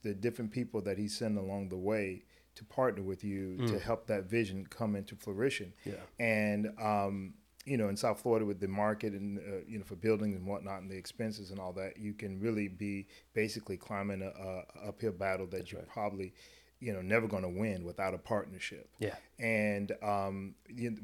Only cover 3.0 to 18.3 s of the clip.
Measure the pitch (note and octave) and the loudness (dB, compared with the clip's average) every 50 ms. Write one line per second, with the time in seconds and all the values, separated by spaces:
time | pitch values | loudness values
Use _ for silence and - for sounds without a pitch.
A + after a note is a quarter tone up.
3 | G2 F#2+ F#2+ F#2 - G#2 G2 G2 F#2+ F#2 F#2 F#2 B2 A2+ A2 G2 F2 A#2 A2+ A2 | 0 -2 -2 -2 -2 -2 -2 0 -2 -2 0 2 4 4 4 4 2 2 0 0
4 | - - A2 G2+ F#2 F#2 A2 A#2 A2+ F#2+ F#2+ G2 F#2 - - - A#2 G#2+ G#2 G2+ | 2 0 0 0 2 2 2 2 2 2 0 -4 -6 -8 -4 -2 0 2 2 0
5 | G2 - G#2 - - G#2+ G2 G2 B2 C#3 - - G2+ F2+ - - - G2+ G2+ - | -2 -4 -10 -8 -6 -4 0 2 2 2 2 0 -4 -8 -10 -10 -8 -8 -8 -8
6 | - - - - A#2+ A2+ A2 G#2+ G#2+ G#2 G#2 G#2 G#2 G#2+ G#2+ - A2 G#2+ G#2+ G2+ | -10 -12 -4 2 4 4 6 6 6 6 4 4 2 0 -2 0 2 4 4 4
7 | G2+ G2 G2+ G2 F#2+ F2+ - - - _ _ - - - C#3 A#2+ G#2+ G2 G2+ G#2 | 4 2 0 -2 -4 -6 -10 -14 -20 _ _ -12 -4 0 2 2 4 2 2 2
8 | - A#2 G#2 - - B2 A#2 A2 A2 G2+ G2+ F2+ G2+ F#2+ F#2+ G2+ G#2 G#2+ G#2+ G#2+ | 2 2 2 2 4 4 4 6 4 2 0 0 0 0 2 2 4 4 2 2
9 | - G#2+ G2 G2 G2 G2+ G2+ G2+ D2+ G#2 G2 F#2 - - A2+ G#2+ F#2+ - G#2 E2+ | 0 -2 -2 -2 -4 -4 -4 -4 -6 -6 -6 -6 -6 -6 -8 -8 -8 -8 -6 0
10 | G2 A2 A2 G#2 G#2+ G#2 G2 F2+ F2+ G2 G2+ F#2+ F#2+ G2 G2 F#2+ F#2 F#2+ F#2+ F#2+ | 4 4 4 6 4 2 0 0 -2 -2 -4 -4 -4 -6 -6 -6 -8 -8 -10 -10
11 | F2+ - - - A#2 A2 G#2 A2 G2+ F2+ F#2+ G2 F#2 F#2 F2+ F#2+ F#2+ F#2+ - - | -10 -10 -6 -4 -4 -4 -4 -6 -8 -8 -8 -6 -6 -6 -4 -4 -4 -4 -6 -6
12 | A2 G#2 G#2 G#2 G#2+ G2 F#2+ F#2+ G#2 A#2 A2 G#2 G#2 G2 F#2 F2 G#2 G2+ G2+ G2 | -6 -6 -6 -4 -6 -6 -4 -2 0 0 2 2 0 -2 -2 -4 -4 -2 -2 -4
13 | G2 - - - - _ - A2 G#2+ - - A2 - - F#2+ F2 - - G#2+ G2 | -6 -8 -14 -20 -20 _ 0 2 2 2 0 -4 -6 -6 -6 -8 -6 -4 -4 -2
14 | G2+ G2+ G2 F#2+ F#2 F#2+ - F#2 F#2+ F#2+ F#2 F#2 F2 - - - G2+ G#2 F#2+ - | -2 -2 -2 -2 -4 -6 -6 -8 -8 -6 -6 -6 -8 -12 -14 -12 -10 -10 -6 -2
15 | A#2+ A2 F#2+ E2+ G2 F#2+ F#2+ F#2 F#2+ F2+ F#2+ F#2 F2+ F2 - E2+ E2 - - A2+ | -2 -2 0 0 0 0 0 0 -2 -2 -4 -4 -6 -6 -8 -12 -12 -8 -4 -2
16 | G#2+ G2+ G2+ F#2+ F#2+ F#2 - - - - - - - _ _ _ B2 A#2 G#2 F#2 | -2 -2 -2 -2 -4 -6 -8 -12 -20 -20 -20 -20 -20 _ _ _ -4 -4 -2 -2
17 | F#2 F#2 G#2+ A#2 A2+ G#2+ G#2+ F#2+ F#2 F2+ F2+ F#2+ A2 A2 G2 F2+ E2+ F2 E2+ - | 0 2 4 4 4 2 0 0 0 0 0 0 2 2 0 -2 -4 -6 -4 -2
18 | F#2+ F#2+ F#2 - - - | -2 0 -2 -2 -2 0